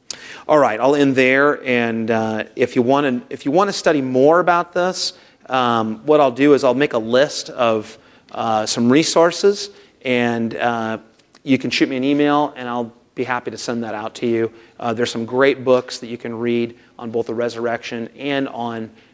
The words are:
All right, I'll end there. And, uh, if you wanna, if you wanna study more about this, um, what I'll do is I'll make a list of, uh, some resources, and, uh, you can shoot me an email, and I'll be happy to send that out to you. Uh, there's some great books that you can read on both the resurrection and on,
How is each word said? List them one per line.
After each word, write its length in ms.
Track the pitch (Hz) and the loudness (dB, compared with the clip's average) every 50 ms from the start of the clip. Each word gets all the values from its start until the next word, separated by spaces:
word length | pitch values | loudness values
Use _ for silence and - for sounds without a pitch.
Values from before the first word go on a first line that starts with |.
| _ _ - - - - - - - | _ _ -18 -16 -16 -18 -18 -16 0
All 120 | - 151 151 | 4 4 6
right, 200 | 139 117 107 107 | 6 4 2 2
I'll 160 | 120 135 147 | 2 2 4
end 220 | 147 143 139 135 | 4 4 2 4
there. 480 | 127 131 127 131 135 139 147 143 - - | 4 4 4 4 4 4 2 2 0 -2
And, 440 | 131 123 120 120 117 113 113 113 110 | -2 0 0 0 0 -2 -4 -2 -2
uh, 340 | 117 113 110 110 110 110 - - _ | 0 0 0 -2 -4 -4 -6 -8 _
if 220 | - 123 120 - | -2 -2 0 2
you 60 | 131 120 | 0 2
wanna, 400 | 120 135 139 143 139 123 123 - - | 2 2 2 2 0 -2 -4 -6 -10
if 160 | - 127 - | -14 -8 -6
you 40 | 147 | -2
wanna 220 | 135 175 202 202 190 | 0 0 0 0 -2
study 300 | - - 190 160 147 131 | -2 0 0 0 0 -2
more 380 | 131 127 127 131 147 160 175 | -2 0 4 4 6 6 4
about 340 | 180 175 175 170 175 - - | 4 2 2 0 0 -2 -2
this, 400 | 185 175 185 180 - - - - - - _ _ _ _ | -2 -2 -2 -2 -4 -6 -8 -8 -10 -20 _ _ _ _
um, 580 | - 127 131 127 120 117 113 113 110 110 110 113 | -4 -2 0 2 2 2 0 0 -2 -6 -8 0
what 160 | 139 151 151 | 2 4 4
I'll 100 | 143 135 | 4 4
do 220 | 120 120 139 147 143 | 2 2 4 4 4
is 120 | 131 131 | 4 4
I'll 100 | 131 123 | 2 2
make 180 | 127 143 147 - | 2 0 0 0
a 60 | 120 | -2
list 500 | 110 110 117 127 139 151 - - - - | -2 2 2 2 2 2 0 -10 -10 -12
of, 480 | - 131 127 117 110 110 107 - - - _ _ _ _ _ _ - | -4 0 0 2 2 0 -4 -8 -16 -20 _ _ _ _ _ _ -10
uh, 340 | - 117 117 110 110 107 | -6 -4 -2 0 0 0
some 260 | 104 - 127 117 120 127 | -2 -2 0 2 4 4
resources, 800 | 151 165 160 - 170 165 175 170 - - 202 202 202 - - - - - _ _ _ _ | 4 4 4 4 4 4 4 2 2 0 0 0 0 -6 -14 -16 -20 -20 _ _ _ _
and, 500 | 135 127 123 120 120 117 117 113 113 113 | -2 0 0 0 0 0 -2 -2 -4 -4
uh, 440 | 71 90 120 120 117 113 110 110 107 - _ _ _ _ _ _ - _ | -2 -2 -2 -2 -2 -4 -4 -6 -8 -10 _ _ _ _ _ _ -18 _
you 120 | 147 131 | 0 0
can 140 | 120 - 127 | 0 0 -2
shoot 180 | - - 165 123 | 0 0 0 0
me 80 | 135 | 0
an 80 | 127 127 | -2 0
email, 480 | 139 143 143 147 147 147 147 147 139 - | 0 2 2 2 2 2 2 0 -2 -6
and 120 | - 127 123 | -10 -10 -8
I'll 240 | 120 123 120 113 - _ _ _ _ | -6 -6 -6 -8 -10 _ _ _ _
be 100 | - 127 | -8 -4
happy 260 | 120 127 123 - - | -4 -4 -4 -4 -8
to 80 | 110 107 | -10 -8
send 240 | - - 123 117 113 | -6 -6 -4 -4 -6
that 120 | 110 107 | -6 -8
out 200 | 104 107 110 - | -8 -10 -10 -10
to 100 | - - | -4 -2
you. 260 | 120 117 113 113 113 - - - _ _ _ | -2 0 0 0 -2 -4 -12 -20 _ _ _
Uh, 140 | - 120 117 | -6 -6 -2
there's 180 | 110 120 113 | -2 -4 -4
some 140 | - 117 113 | -4 -8 -8
great 400 | 113 120 127 135 139 143 131 123 | -4 0 2 4 4 2 0 2
books 340 | 131 127 123 123 - - - | 2 2 2 2 -2 -12 -14
that 100 | - 113 | -12 -12
you 100 | 117 117 | -12 -12
can 200 | - 120 117 110 | -10 -10 -8 -6
read 400 | 117 120 120 120 117 117 117 _ _ _ _ - | -2 -2 0 0 -2 -4 -6 _ _ _ _ -14
on 120 | 123 117 | -14 -8
both 160 | 110 117 113 | -6 -6 -4
the 80 | - 117 | -4 -4
resurrection 720 | 110 117 120 110 113 117 117 117 117 - - 123 117 117 113 _ | -4 -4 -4 -4 -4 -4 -4 -4 -6 -8 -10 -10 -10 -10 -12 _
and 320 | 120 131 143 143 139 135 131 | -12 -8 -4 -4 -4 -4 -4
on, 420 | - 113 117 120 117 113 110 110 110 - _ _ | -6 -8 -8 -8 -8 -8 -10 -12 -16 -20 _ _